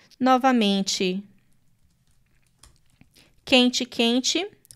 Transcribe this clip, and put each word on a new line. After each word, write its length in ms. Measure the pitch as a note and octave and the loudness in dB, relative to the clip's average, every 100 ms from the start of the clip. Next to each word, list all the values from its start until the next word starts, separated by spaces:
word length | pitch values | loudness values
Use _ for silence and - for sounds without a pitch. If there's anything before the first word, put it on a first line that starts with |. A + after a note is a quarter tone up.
| _ - | _ -2
Novamente, 1040 | B3+ B3+ C4 B3 G#3 G3 F#3+ - F#3 F#3 G#3 _ _ _ _ _ _ _ _ _ _ _ _ _ - _ _ _ _ _ _ _ | 2 2 2 2 2 0 -2 -4 -4 -4 -10 _ _ _ _ _ _ _ _ _ _ _ _ _ -20 _ _ _ _ _ _ _
quente, 400 | - C4 B3 B3 | 0 2 2 0
quente, 640 | B3+ - A#3 B3 B3+ D#4+ G4+ - - | -6 -2 -2 0 -2 -4 -6 -12 -20